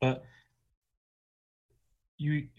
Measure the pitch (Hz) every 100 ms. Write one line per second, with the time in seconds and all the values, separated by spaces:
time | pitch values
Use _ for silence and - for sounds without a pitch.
0 | 131 131 - - _ _ _ _ _ _
1 | _ _ _ _ _ _ _ _ _ _
2 | _ - 147 151 143